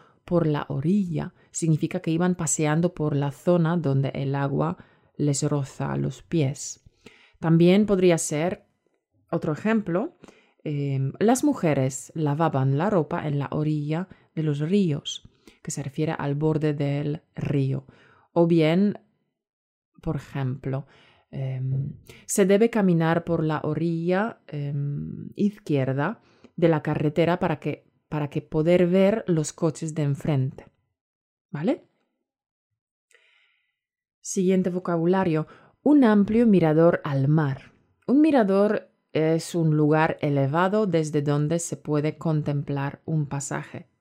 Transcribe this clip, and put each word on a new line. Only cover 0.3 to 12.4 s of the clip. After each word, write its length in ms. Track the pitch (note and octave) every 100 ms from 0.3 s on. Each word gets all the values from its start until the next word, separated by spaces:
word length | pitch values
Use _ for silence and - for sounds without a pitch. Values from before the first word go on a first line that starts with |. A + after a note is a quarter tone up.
| F3 D#3
la 200 | D3 -
orilla, 640 | C#3+ D3+ G#3 F3+ D3+ D3 _ _
significa 480 | - E3 D3+ D#3+ F3+
que 120 | E3+
iban 240 | D#3+ F3+ F3+
paseando 580 | E3+ - D3+ D#3 E3+
por 200 | - D3+
la 180 | C#3+ C#3+
zona 440 | C#3 - F3 D#3+ F3
donde 360 | C#3+ C3+ C3+ -
el 200 | C#3 C#3
agua 420 | C#3 C#3+ D#3 F3 - _ _ -
les 260 | D3 C#3
roza 520 | D3 D3 C3+ - C#3 C#3
los 240 | C#3+ C3+
pies. 600 | - E3+ C#3 C#3+ - - _ _ - _ _ -
También 460 | E3 E3 F3 F#3+ G#3
podría 320 | G3 F3+ D#3+
ser, 480 | - D3 E3+ G3+ _ _ _ _ _ _ -
otro 240 | E3+ E3
ejemplo, 640 | D3 G#3+ A3+ G#3 E3+ D#4 _ - _ _ _
em, 500 | - D3 C#3+ C3+ C3+ -
las 240 | G#3 B3+
mujeres 680 | D4 B3+ E3 C3+ C3 - - -
lavaban 640 | D3+ C#3+